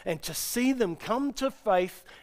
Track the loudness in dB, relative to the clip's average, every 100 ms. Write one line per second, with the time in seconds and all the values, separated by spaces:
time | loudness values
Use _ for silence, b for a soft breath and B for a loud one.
0 | -6 -6 -6 -6 -4 0 2 2 0 -2
1 | -2 -2 -2 -2 -4 -2 2 2 2 -4
2 | -20 B